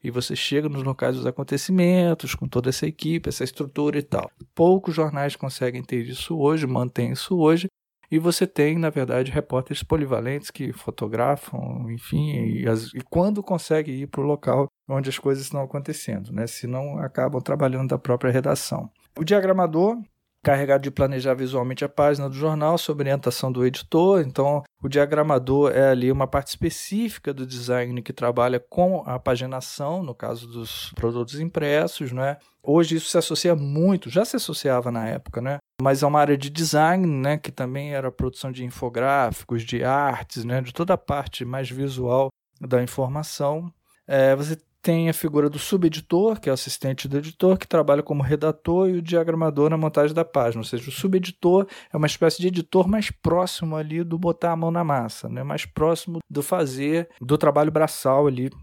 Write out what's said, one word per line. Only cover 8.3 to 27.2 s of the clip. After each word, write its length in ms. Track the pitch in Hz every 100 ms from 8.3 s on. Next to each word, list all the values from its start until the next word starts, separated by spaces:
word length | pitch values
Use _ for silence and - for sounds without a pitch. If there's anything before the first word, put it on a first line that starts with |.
| 170
tem, 320 | 185 - 147 165
na 140 | 165
verdade, 400 | 151 127 123 131
repórteres 540 | 156 - 131 131 147
polivalentes 680 | - 160 139 120 120 143 -
que 220 | - 135
fotografam, 1160 | - - - 107 113 123 143 - 127 127 123 117
enfim, 540 | 117 - 147 151 139
e, 240 | 113 123 120
as, 240 | 113 113
e 80 | 135 -
quando 320 | 165 190 208
consegue 520 | 196 175 - 156 151
ir 160 | 131 139
pro 140 | -
local 440 | 139 147 - 127 139 _ -
onde 200 | 135 135
as 100 | 131
coisas 260 | 139 135
estão 180 | 135 143
acontecendo, 720 | 135 143 139 151 - 104 104
né? 160 | 120 117
Se 180 | - 123
não, 320 | 127 143 151
acabam 420 | 139 - 131 131
trabalhando 500 | 127 143 135 131 131
da 80 | 135
própria 340 | - 123 127
redação. 580 | 127 127 143 - 147 - _ _ -
O 60 |
diagramador, 720 | 160 202 190 190 175 160 196 240 208 _ _ _
carregado 400 | - 139 139 139
de 80 | 135
planejar 420 | 135 135 135 131
visualmente 500 | 127 131 135 123 131
a 40 | 143
página 400 | - 147 143 139
do 60 | 135
jornal 420 | 156 156 151 170
sob 240 | - 147
orientação 480 | 139 135 131 - 131
do 160 | 127 127
editor. 540 | 127 - 165 180 196
Então, 380 | 139 131 139 147 139 _
o 80 | 135
diagramador 840 | 143 147 151 151 139 127 139 143
é 160 | 127 135
ali 240 | 127 123
uma 160 | 135 131
parte 220 | 143 -
específica 840 | - 170 - - 202 226 -